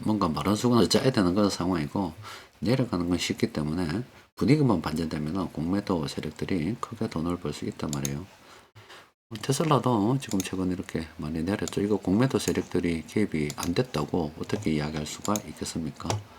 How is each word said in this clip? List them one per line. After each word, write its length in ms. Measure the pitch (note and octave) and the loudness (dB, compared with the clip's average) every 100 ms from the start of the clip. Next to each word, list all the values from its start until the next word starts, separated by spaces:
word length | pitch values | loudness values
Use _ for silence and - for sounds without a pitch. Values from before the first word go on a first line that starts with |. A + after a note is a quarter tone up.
뭔가 280 | G#2+ G#2+ F2 | -2 2 2
마른 280 | D2 F#2 G#2 | 2 0 2
수건을 320 | A#2+ A#2+ A2 | 4 6 6
짜야 240 | - C3 | 4 4
되는 220 | C3 F2 | 4 4
그런 140 | F#2+ G2+ | 4 2
상황이고, 640 | - - E2+ C#2+ G#2 F2+ D#2+ G#2 - - _ | 2 0 0 0 -2 -4 -6 -14 -16 -18 _
내려가는 500 | F#2 C3 A#2+ F#2 F2 | 0 2 2 0 0
건 100 | F2 | 0
쉽기 340 | - G2+ A2+ | 0 0 -2
때문에 500 | - D2+ E2+ E2 F#2 B2 - - | 0 -2 0 0 -2 -4 -14 -20
분위기만 480 | - - D3+ C3 G#2 | 0 4 6 6 2
반전되면은 720 | E2 D#2 D#2+ D#2 D2+ F#2+ D#2+ | 0 -2 -2 -2 -2 -2 -4
공매도 560 | - D#2+ G2 G2+ F2 D2 | -4 -2 0 0 -2 -2
세력들이 680 | - D2+ - - F#2+ D#2+ A#2 | -4 -8 -6 -4 -2 -2 -4
크게 280 | - A2 A2 | -8 -6 -4
돈을 300 | D#2+ E2+ F2 | -2 -2 -4
벌 140 | D2 | -6
수 140 | D2 G#2 | -6 -8
있단 240 | - D#2+ | -6 -6
말이에요. 320 | C#2+ C#2 C#2+ G2 - - - - - - - - _ _ - | -4 -4 -6 -10 -18 -20 -20 -20 -20 -20 -20 -20 _ _ -6
테슬라도 760 | - C3+ D#3+ C3+ B2 A2+ G#2 C3+ | -2 0 4 4 4 4 4 2
지금 200 | - G2 | 0 -2
최근 300 | - F#2 F2+ | -2 -2 -2
이렇게 340 | F2+ - E2 D#2 - | -2 -4 -6 -6 -8
많이 260 | D#2 D#2+ | -6 -2
내렸죠. 380 | E2 G#2 E2 - | 0 -2 -2 0
이거 160 | G2+ G2+ | 0 0
공매도 420 | - G2+ C3+ G#2 | 4 4 4 2
세력들이 680 | - F#2 - F2+ E2+ E2 - | 2 0 0 0 0 -2 -2
개입이 400 | A2+ G2+ D#2 D2 - | 0 0 0 -2 -2
안 180 | F2 | -2
됐다고 580 | - C#3 - D2 F2+ D2+ - | -2 0 -2 -2 -2 -2 -4
어떻게 340 | - G#2 E2 | -6 -4 0
이야기할 320 | D2+ D2+ D#2 | 0 0 -4
수가 300 | D2+ - - G#2 D#2 | -6 -6 -4 -4 -4
있겠습니까? 600 | - - E2+ D#2 - E2 G#2 - | -10 -8 -6 -6 -6 -6 -6 -8